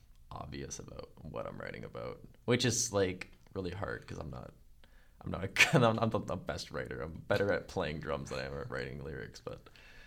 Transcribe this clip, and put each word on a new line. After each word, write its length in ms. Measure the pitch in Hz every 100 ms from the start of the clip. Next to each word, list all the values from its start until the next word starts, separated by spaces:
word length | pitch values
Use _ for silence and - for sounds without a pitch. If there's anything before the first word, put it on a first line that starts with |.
| - - -
obvious 480 | - 69 69 69 -
about 300 | - - - -
what 240 | 78 58 50
I'm 120 | 50
writing 260 | 50 50
about, 360 | 52 60 60 - - - -
which 200 | 123 123
is, 260 | 110 -
like, 380 | 101 92 90 - - -
really 180 | 98 90
hard 360 | 98 101 117 -
'cause 100 | 92
I'm 140 | 80
not, 200 | 64 50 - - - - - - -
I'm 80 | -
not 120 | 80
a 40 | 98
<laughs> 240 | - -
good, 120 | 156
I'm, 160 | 117 110
I'm 100 | 113
the, 100 | 107
the 160 | - 92
best 360 | - 78 -
writer. 300 | 69 62 62
I'm 200 | 78 85 -
better 240 | 101 101
at 160 | 85 -
playing 320 | 95 78 80
drums 300 | 71 71 69
than 100 | 65
I 60 | 67
am 120 | 69
at 120 | 69
writing 320 | 64 65 69
lyrics, 380 | 69 67 - -
but, 260 | - - - - - -